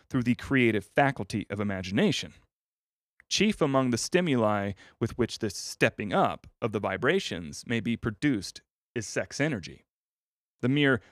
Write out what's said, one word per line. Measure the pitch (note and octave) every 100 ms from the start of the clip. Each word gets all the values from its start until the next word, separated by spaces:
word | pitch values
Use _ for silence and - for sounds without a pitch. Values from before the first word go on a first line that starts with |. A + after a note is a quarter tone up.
| _
through | C3+
the | A#2+ A#2+
creative | - C3+ A#2 G#2
faculty | - - C#3 C3+ G#2 G#2+ -
of | G2+
imagination. | G2+ F#2+ F#2 G2+ G#3 - D2+ - _ _ _ _ _ _ _ _ -
Chief | - G#3+ -
among | D3+ C3+ C3
the | A2+
stimuli | - F3+ F3+ B2+ G#2+ G#2 G2 G2 - -
with | A2+ -
which | A2+ -
this | G#2+ -
stepping | - - B2 - G#2
up | D#3+ C3 D#2 - -
of | B2
the | G#2
vibrations | G2 F#2+ B2 F#3+ - F2+ D#2+ D2 -
may | A#2
be | A2+ A2+
produced | A#2+ G#2 D3 A2+ - - _ _ _
is | A#2+ G#2
sex | B2+ G2 -
energy. | D#3 A2+ D2 - _ _ _ _ _ _ _ -
The | B2
mere | C#3+ C#3+ B2 -